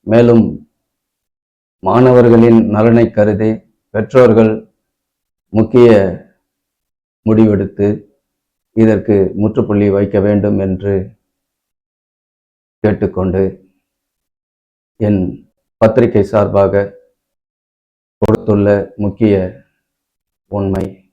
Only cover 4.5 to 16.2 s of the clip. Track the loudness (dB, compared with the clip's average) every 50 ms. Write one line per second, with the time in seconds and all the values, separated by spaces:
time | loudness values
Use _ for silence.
4.5 | 0 -4 -10 _ _ _ _ _ _ _ _ _ _ _ _ _ _ _ _ _
5.5 | -2 -2 -2 2 4 4 6 6 4 4 2 -2 -6 -10 -18 _ _ _ _ _
6.5 | _ _ _ _ _ _ _ _ _ _ _ _ _ _ _ 0 2 2 2 2
7.5 | 2 -2 -4 -8 -6 -4 -4 -4 -4 -6 -12 _ _ _ _ _ _ _ _ _
8.5 | _ _ _ _ _ 0 2 2 2 0 -2 -2 0 0 0 -2 -4 -4 -4 -4
9.5 | -2 -4 -4 -2 -2 -2 0 0 0 -2 -4 -2 -2 -2 -2 0 -2 -2 -2 -2
10.5 | -4 -4 -4 -4 -6 -6 -6 -6 -6 -6 -8 -10 _ _ _ _ _ _ _ _
11.5 | _ _ _ _ _ _ _ _ _ _ _ _ _ _ _ _ _ _ _ _
12.5 | _ _ _ _ _ _ -4 -4 -4 -2 -6 -6 -6 -6 -6 -4 -2 -2 -4 -4
13.5 | -6 -12 _ _ _ _ _ _ _ _ _ _ _ _ _ _ _ _ _ _
14.5 | _ _ _ _ _ _ _ _ _ _ -2 -2 -2 -2 -2 -6 -8 -14 _ _
15.5 | _ _ _ _ _ _ 0 2 2 0 0 0 0 -2